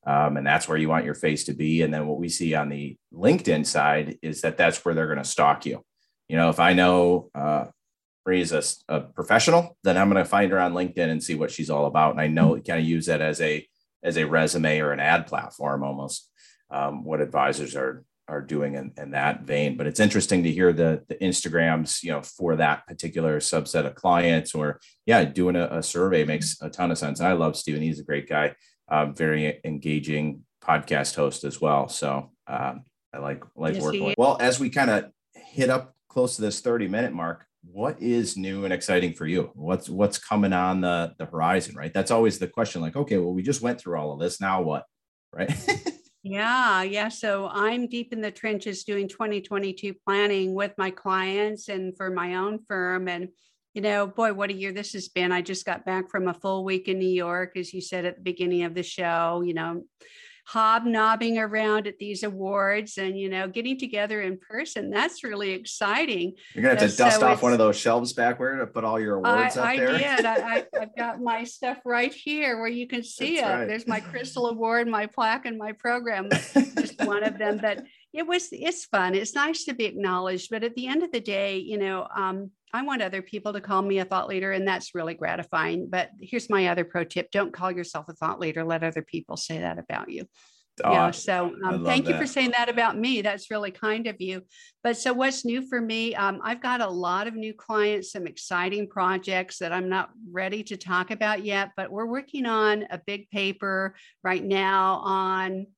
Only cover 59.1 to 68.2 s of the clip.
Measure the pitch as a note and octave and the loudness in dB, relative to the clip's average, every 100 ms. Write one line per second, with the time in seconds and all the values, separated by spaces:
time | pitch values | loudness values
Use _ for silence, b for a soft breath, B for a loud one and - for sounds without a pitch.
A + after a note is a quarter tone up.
59.1 | E3 E3+ F3 F3 D#3+ E3 E3+ - _ B | 2 0 0 -2 -2 -4 -6 -10 _ B
60.1 | B B B - A3+ A3 A3+ A#3 A3 A3 | B B B -6 2 4 4 2 4 4
61.1 | A3 A#3 A3+ A3 G#3+ G#3+ G#3+ G3+ G3 G#3 | 4 2 0 0 0 2 2 0 -8 -8
62.1 | F#3+ G#3+ F#3+ F#3+ G3+ G3 G#3 G#3+ - F#3+ | -6 -6 -4 -2 2 2 2 -2 -6 -4
63.1 | F#3+ F#3+ F#3+ F#3+ G#3 A#3 C4 B3+ G#3 G#3 | -4 -4 -4 -4 -4 -4 -4 -4 -2 -2
64.1 | G#3+ F#3+ F#3 _ A3 D#4+ - G3 G#3 D#4+ | -2 -4 -6 _ -10 -8 -8 -2 0 0
65.1 | - B3 G3+ G3+ F#3 A2+ - G#3 A3+ D#4+ | -2 -8 -6 -4 -6 -8 -4 0 0 0
66.1 | G3 F3 - B - B3+ - G#2 G2+ A#2+ | -2 -4 -6 B 0 4 6 4 6 6
67.1 | G#2+ - G2+ B2 A#2+ A2 G2+ A#2 A#2 A#2+ | 8 6 6 4 6 6 4 2 2 0
68.1 | - | 0